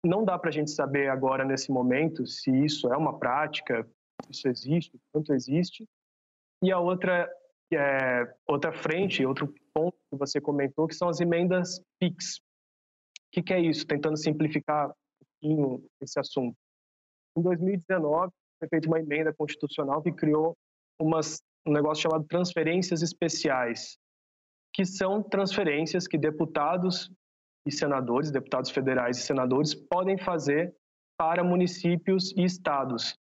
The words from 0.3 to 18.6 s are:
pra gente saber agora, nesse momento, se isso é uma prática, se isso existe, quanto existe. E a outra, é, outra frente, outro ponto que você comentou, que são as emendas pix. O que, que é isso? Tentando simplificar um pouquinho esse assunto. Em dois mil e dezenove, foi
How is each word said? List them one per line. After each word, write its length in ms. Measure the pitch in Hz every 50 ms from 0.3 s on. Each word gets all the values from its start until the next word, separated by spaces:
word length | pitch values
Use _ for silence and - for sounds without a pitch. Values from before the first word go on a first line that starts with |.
| 180 175
pra 120 | - 165
gente 200 | 143 151 151 147
saber 380 | - - 143 135 135 143 139 135
agora, 360 | 131 131 131 131 135 131 131
nesse 280 | 135 135 131 - -
momento, 540 | 135 127 123 123 123 139 156 160 156 - 127
se 240 | - - - - 135
isso 420 | 131 131 147 151 151 - - 120
é 40 | 127
uma 220 | 147 160 143 127 -
prática, 680 | - 123 123 143 156 151 151 - - - 127 113 113 - _ _ _ _ _ - -
se 60 | -
isso 180 | - - - 135
existe, 440 | 123 - - 131 160 170 151 - - - _ _
quanto 200 | - 151 151 151
existe. 520 | 143 131 123 127 139 170 180 180 - - 220 _ _ _ _ _ _ _ _ _ _ _ _ _ _ _
E 100 | 190 185
a 60 | 190 180
outra, 500 | 175 175 180 180 185 185 180 175 170 175 - - _ _ _ _ _ _
é, 600 | 165 151 143 139 135 135 131 127 123 123 120 120 - _ _ -
outra 240 | 147 139 - -
frente, 520 | - - - 160 156 175 202 190 - - 131
outro 280 | 131 135 - 147 143 - _ _ _
ponto 240 | _ 156 160 180 - _ _ _
que 80 | - 139
você 220 | 143 139 - 147
comentou, 480 | 143 156 147 143 139 135 - - 160 160
que 60 | 160
são 140 | - 180 175
as 120 | 160 151
emendas 600 | 170 170 170 170 175 180 185 180 175 180 - - _ _ _ _
pix. 360 | 185 175 180 - - - -
O 40 | - _ _ _ _ _ _ _ _ _ _ _ _ _ _ _ - _ _
que, 100 | - 180
que 120 | 170 - 190
é 60 | 180
isso? 260 | 170 165 151 - -
Tentando 300 | - 156 143 147 156 156
simplificar 760 | 151 151 160 151 151 160 151 156 151 - - 151 151 143 143
um 340 | - _ _ _ _ _ -
pouquinho 600 | _ _ _ - 151 156 151 143 131 123 123 - - _ _
esse 180 | 139 - - 147
assunto. 380 | 135 - - 139 127 120 - _ _ _ _ _ _ _ _ _ _ _ _ _ _ _ _ 165
Em 20 |
dois 200 | 170 185 185 160
mil 140 | 175 185 202
e 40 | 185
dezenove, 540 | 165 - 190 180 156 147 151 165 185 185 _ _ _ _ _
foi 100 | _